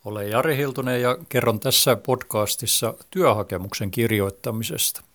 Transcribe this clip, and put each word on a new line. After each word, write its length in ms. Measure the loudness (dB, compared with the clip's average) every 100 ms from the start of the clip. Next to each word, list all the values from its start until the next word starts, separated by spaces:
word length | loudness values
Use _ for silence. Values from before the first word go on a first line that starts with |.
| -8
Olen 240 | -6 -2
Jari 260 | 0 2 0
Hiltunen 460 | -2 -2 -2 0
ja 160 | 0 -2 0
kerron 320 | 2 2 2
tässä 360 | 2 2 4 2
podcastissa 960 | 2 -2 0 -2 -2 -2 -2 0 -2 -6 -10
työhakemuksen 800 | 2 4 4 0 -4 -6 -6 -4
kirjoittamisesta. 1120 | 0 2 2 0 -2 -6 -6 -6 -2 -4 -4 -14